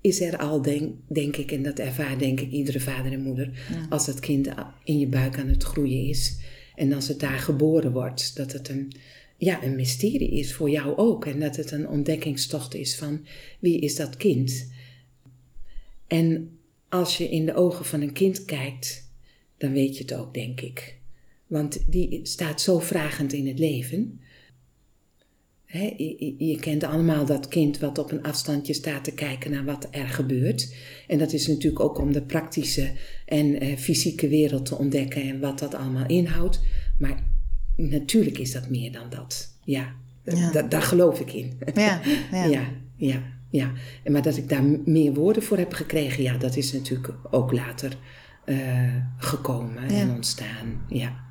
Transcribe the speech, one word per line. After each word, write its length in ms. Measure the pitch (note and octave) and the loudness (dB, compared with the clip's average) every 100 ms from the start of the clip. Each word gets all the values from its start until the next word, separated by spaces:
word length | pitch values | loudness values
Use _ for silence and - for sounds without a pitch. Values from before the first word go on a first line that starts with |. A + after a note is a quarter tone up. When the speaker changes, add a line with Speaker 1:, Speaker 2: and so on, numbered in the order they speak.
Speaker 1:
is 200 | G#3 F#3+ | 2 2
er 160 | F3 D#3 | 0 -2
al, 240 | D3 D#3 | 0 0
denk, 320 | C3+ D3 D#3 - - | 2 0 -2 -8 -6
denk 280 | D3+ C#3+ C#3+ | -2 -2 -4
ik, 160 | C#3 | -4
en 120 | D3 | -4
dat 160 | C#3 C#3 | -4 -4
ervaart 400 | C3 B2+ D3 C3 | -6 -4 -4 0
denk 200 | C3+ C3 | 0 0
ik 120 | B2+ | -2
iedere 280 | C#3 C#3 C3+ | -4 -2 -2
vader 320 | B2+ C3+ C3 | -4 -4 -4
en 100 | C3+ | -4
moeder. 460 | C3+ B2+ B2+ - - | -4 -4 -4 -8 -10
Speaker 2:
Ja. 140 | E3+ D#3+ | -8 -2
Speaker 1:
Als 160 | D3+ C#3+ | -2 -2
dat 140 | C3 | -4
kind 300 | - C#3+ C#3 - - - | -2 0 0 -4 -12 -14
in 160 | - D3 | -2 0
je 80 | C#3 | 2
buik 320 | B2+ C3 B2+ | 2 2 0
aan 80 | C3+ | 2
het 160 | C#3 | 4
groeien 440 | C#3+ - C#3 C3 B2+ | 4 0 0 0 0
is 320 | B2 - - - - - - | 0 0 -2 -8 -14 -20 -2
en 180 | C#3 | 0
als 140 | C#3 C3 | 0 -2
het 120 | C#3+ | -4
daar 180 | D3 C3+ | -2 -2
geboren 520 | B2+ C#3 D3+ D#3+ D3+ | -2 2 4 4 2
wordt, 440 | B2 A2 - - - | -2 -4 -4 -6 -4
dat 140 | C3+ | -8
het 180 | C#3 - | -8 -8
een, 220 | C3+ C#3 - - - - _ | -8 -8 -12 -20 -20 -20 _
ja, 260 | E3+ F3+ | -2 0
een 120 | C3 C3+ | -2 -2
mysterie 560 | B2+ - G3+ C4 - | -2 0 0 0 0
is 220 | - - | 0 -2
voor 160 | - D3+ | -2 0
jou 280 | D3+ C#3+ - | 0 0 2
ook. 280 | A3+ A3 D#3 | 2 2 -2
En 140 | C#3 | -2
dat 160 | D3+ C#3 | -2 -4
het 160 | D3+ | -6
een 160 | D3 D#3 | -6 -4
ontdekkingstocht 840 | D3 D3 D#3 D#3 C3+ - D3+ - - | -2 0 0 -2 -4 -4 -6 -6 -8
is 200 | C#3 - | -6 -6
van 280 | D3+ D3+ - - - - | -6 -8 -8 -18 -18 -2
wie 200 | F3+ E3 | 0 2
is 160 | D3 - | 0 -2
dat 220 | D3+ - | -6 0
kind. 540 | G#3 B2+ C3 - - - - - _ _ - _ _ - - - - - - | 2 2 0 -2 -8 -16 -20 -20 _ _ -20 _ _ -12 -10 -10 -12 -20 -2
En 500 | E3 E3 D#3+ D#3+ - _ _ _ | 2 4 2 -2 -14 _ _ _
als 280 | F#3 F3 - | 0 0 0
je 120 | E3+ | -2
in 160 | D#3+ D#3+ | 0 0
de 80 | - | 4
ogen 300 | F3+ F3 - | 2 2 -4
van 160 | D3+ | -2
een 120 | D3 | -2
kind 320 | C#3 F#3+ F#3 - | 2 2 2 -4
kijkt, 680 | D3+ C3 B2+ - - - - - _ _ _ | -6 -6 -8 -10 -10 -14 -20 -20 _ _ _
dan 140 | C#3 | 0
weet 260 | C#3 C3+ C3+ | 2 0 0
je 40 | |
het 100 | B2+ | -8
ook, 200 | B2+ - | -8 -8
denk 280 | A#2+ A2+ B2 | -8 -8 -8
ik. 360 | B2 - - - - - - _ _ | -10 -12 -16 -16 -16 -18 -20 _ _
Want 440 | D#3 D3 - - | -2 -2 0 2
die 280 | F3+ D#3+ - | 4 2 0
staat 380 | - - E3 D3+ | -4 -4 -4 -2
zo 180 | - F3 | 4 4
vragend 540 | D#3+ F#3+ D3+ - C#3+ | 4 -2 -2 -2 -2
in 140 | C#3+ C3+ | 0 -2
het 120 | C3 | 0
leven. 600 | D#3 C3+ B2 D#3+ A3+ - - - _ _ _ _ _ _ _ _ _ _ _ _ _ | 0 0 -2 -4 -4 -6 -20 -20 _ _ _ _ _ _ _ _ _ _ _ _ _
Hè, 280 | E3 G#3 - | -6 -6 -4
je, 180 | D#3 - - - | -6 -4 -8 -2
je, 80 | D#3+ | -2
je 140 | D3+ | 0
kent 240 | - D3+ | 0 0
allemaal 420 | D3+ D#3 E3 D3+ C#3 | 0 2 4 4 2
dat 220 | C#3+ - | 0 0
kind 320 | - D3 C#3+ | 2 2 2
wat 180 | D3 C#3+ | -2 -2
op 140 | D3 | -4
een 120 | D3 | -4
afstandje 500 | C3+ C#3+ - D3 C#3 | -4 -6 -2 -2 -2
staat 300 | D3 - C#3+ | -4 -4 -6
te 80 | C3 | -8
kijken 380 | - D3 C3 C#3+ | -6 -6 -6 -4
naar 140 | C#3+ C#3 | -4 -4
wat 220 | C#3+ - | -6 -8
er 160 | D3 C3 | -8 -6
gebeurt. 680 | - C3 B2+ B2 - - - - - - | -2 0 2 2 0 -4 -8 -18 -20 -2
En 100 | D3+ | 2
dat 160 | D3+ | 2
is 140 | D#3+ - | 0 0
natuurlijk 320 | D3+ D#3+ C3+ | 2 2 2
ook 140 | D3 E3+ | 0 2
om 140 | - | 2
de 100 | C#3+ | 2
praktische 720 | C3+ E3 D#3+ - C#3 - C3+ - - - - | 0 -4 -2 -4 -2 0 0 0 -2 -8 -2
en, 340 | D3+ D3+ C#3+ | 2 4 2
eh, 180 | C3+ C#3 | 0 -2
fysieke 500 | - E3 - D#3+ D3 | 0 2 2 0 2
wereld 380 | D3+ D3+ C#3 B2+ | 4 4 2 -2
te 100 | C3 | -2
ontdekken 440 | C#3 C#3 C3+ C#3 | 0 2 0 -2
en 180 | C3+ C3+ | -4 -2
wat 200 | C#3 C#3 | -4 -4
dat 140 | C#3+ C3 | -6 -6
allemaal 300 | C3 C3 B2+ | -4 -2 2
inhoudt. 560 | E3+ E3+ D#3+ - - - - - - | 4 4 4 6 6 6 4 4 6
Maar 240 | C#3 C#3 - - - - - - | 6 4 4 4 4 2 4 4
natuurlijk 640 | C3+ C#3+ C#3+ A3+ D#3 - | 4 2 4 4 6 2
is 140 | B2+ | -4
dat 180 | - B2+ | -4 -2
meer 220 | B2+ B2+ | -2 -4
dan 180 | A#2+ A#2+ | -8 -12
dat. 480 | - - - - - | -12 -8 -8 -10 -12
Ja, 300 | - C#3 C3 - - - | -4 -2 -2 -10 -18 -14
Speaker 2:
Ja. 280 | - E3+ E3+ | -2 2 4
Speaker 1:
da-, 100 | D#3 D3+ | 2 2
daar 140 | D#3 | 0
geloof 380 | D3 F3 F3 - | 4 6 6 6
ik 140 | C3+ | -4
in. 260 | - B2 - - | -6 -8 -8 -2
Speaker 2:
Ja, 280 | F3 G#3 F3+ C4+ D4 - | 4 4 4 2 0 0
ja. 140 | F#3 F3 | 0 2
Speaker 1:
<laughs> 0 | |
Ja, 200 | C#3 B2 - - - | 2 0 -8 -14 -2
ja, 260 | D3 B2+ - - - | 0 0 -4 -12 -2
ja. 220 | C#3+ C3+ - - - | 0 0 -4 -12 -12
En 80 | - | 0
maar 100 | C#3+ | 2
dat 160 | C#3+ C3 | 4 0
ik 120 | - | 0
daar 140 | C#3+ | 2
m-, 180 | C3+ D3 D3+ | 4 4 4
meer 280 | D#3+ D3 | 6 6
woorden 300 | C#3 E3 A3 | 4 4 4
voor 140 | G#3 G3 | 2 2
heb 160 | F3 | 0
gekregen, 500 | - D#3 D#3 C#3+ B2+ | -2 -2 0 0 0
ja, 140 | C3 B2 | 0 0
dat 180 | B2+ B2 | 0 0
is 180 | C3 | -2
natuurlijk 400 | C#3 B2+ B2+ - - - | -2 -4 -4 -6 -10 -2
ook 200 | C#3 B2+ | 0 2
later, 460 | B2 - - C#3 - - - - - - | 0 -2 -8 -8 -10 -16 -20 -20 -20 -4
eh, 500 | C3+ C3 B2 B2+ B2+ B2+ - | -2 0 2 2 2 -4 -4
gekomen 680 | - C#3+ - B2 A#2 A#2 C3 | -4 -2 -2 -4 -4 -6 0
Speaker 2:
Ja. 100 | G3+ | 2
Speaker 1:
en 100 | G3+ | 2
ontstaan. 720 | A#2+ A#2 - A#2 A2+ A2+ G#2+ - | 0 -4 -4 -8 -8 -6 -6 -4
Ja. 360 | - B2 - - | -4 -4 -8 -14